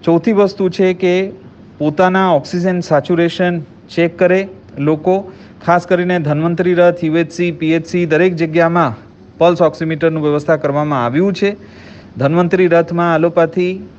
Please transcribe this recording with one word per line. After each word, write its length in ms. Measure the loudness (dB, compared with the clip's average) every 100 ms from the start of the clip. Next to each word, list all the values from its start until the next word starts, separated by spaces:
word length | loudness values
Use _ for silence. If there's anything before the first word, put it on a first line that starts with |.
ચોથી 280 | 2 2 2
વસ્તુ 380 | 2 2 0 -4
છે 240 | 0 0
કે 380 | 0 0 0 -2 -8 -20 -20 -20 -4
પોતાના 520 | -4 2 2 2 2
ઓક્સિજન 500 | 2 0 -4 -2 -2
સેચ્યુરેશન 800 | 0 0 2 0 0 0 -2 -2 -8 -20 -10 -2
ચેક 240 | -2 2
કરે 280 | 2 2 -2 -12 -20 -4
લોકો, 540 | -2 0 0 -2 -2 -18 -20 -10 0
ખાસ 220 | 0 2
કરીને 320 | -2 0 -2
ધન્વંતરી 540 | -2 -2 -2 0 0
રથ, 300 | 4 4 2
યુ 140 | -2 0
એચ 140 | -2
સી, 200 | -4 -4
પી 200 | -2 -2
એચ 140 | -2 -2
સી, 200 | -4 0
દરેક 300 | 2 2 0
જગ્યામાં 760 | -2 0 2 2 0 -4 -16 -20 -20 0
પલ્સ 240 | 0 4
ઓક્સિમીટરનું 640 | 0 0 -6 -2 -2 0
વ્યવસ્થા 320 | -2 -2 0 -2
કરવામાં 500 | 0 -2 -2 -2 -2
આવ્યું 280 | 0 -2
છે. 220 | 0 -4 -4 -16 -20 -20 -20 -20 -4
ધન્વંતરી 500 | 0 0 0 2 4
રથમાં 480 | 2 2 -2 0 2
એલોપેથી 760 | 2 2 0 0 -4 -4 -12